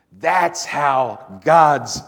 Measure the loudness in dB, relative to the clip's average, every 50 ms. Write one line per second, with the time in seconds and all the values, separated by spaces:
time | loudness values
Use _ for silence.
0 | _ _ _ -6 -4 -2 0 0 0 -2 -4 -8 -12 -8 -6 -2 -2 0 0 0
1 | -2 -4 -6 -12 -16 -20 -20 -6 0 2 4 6 6 4 2 0 -4 -8 -12 -12
2 | -12